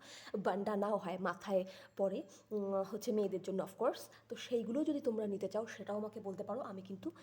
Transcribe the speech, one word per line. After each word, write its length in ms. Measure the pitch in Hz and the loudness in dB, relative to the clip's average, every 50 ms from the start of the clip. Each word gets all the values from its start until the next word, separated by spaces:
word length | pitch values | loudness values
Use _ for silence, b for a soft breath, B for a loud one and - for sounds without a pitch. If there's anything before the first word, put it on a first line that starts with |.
| B B B B B B B 214 | B B B B B B B 0
বান্ডানাও 580 | 175 214 185 190 202 214 214 202 202 208 214 | 2 2 2 2 2 2 2 2 4 4 2
হয়, 220 | 196 190 180 175 180 | 2 2 0 -2 0
মাথায় 460 | 185 185 175 180 - 208 196 190 185 185 B B B B B | 0 0 0 -2 0 2 4 4 4 2 B B B B B
পরে, 260 | - 196 196 185 240 330 - B B B B | 2 2 2 2 0 -4 -6 B B B B
উম, 320 | 214 208 202 196 196 196 196 190 | -2 -2 0 2 2 2 2 0
হচ্ছে 220 | - 208 - - 208 | -2 -4 0 2 4
মেয়েদের 300 | 214 208 196 196 180 165 | 4 4 2 2 -2 -2
জন্য 200 | - 190 185 165 | 0 0 0 0
of 200 | - - - 226 | -2 0 2 2
course। 200 | 262 - - - - B B B B | 2 2 0 -4 -14 B B B B
তো 80 | 233 | -10
সেইগুলো 480 | - - - 247 233 220 190 233 285 311 | -10 -4 0 0 0 2 2 2 2 4
যদি 160 | 311 311 294 | 2 2 2
তোমরা 260 | - 262 220 214 214 | 2 2 2 2 2
নিতে 220 | 208 202 190 208 190 | 0 0 0 -2 0
চাও 180 | - 208 226 | 0 -2 -2
সেটাও 300 | 226 - - 208 - 202 | -2 -4 -8 -6 -4 -2
আমাকে 240 | 208 214 214 214 233 | -2 -2 -4 -4 -6
বলতে 220 | 185 196 190 180 202 | -6 -4 -4 -4 -4
পারো, 180 | - 202 247 | -4 -4 -4
আমি 220 | 294 - 196 190 185 | -4 -6 -8 -8 -8
কিন্তু 280 | - 196 190 - 311 - B | -8 -8 -6 -6 -6 -6 B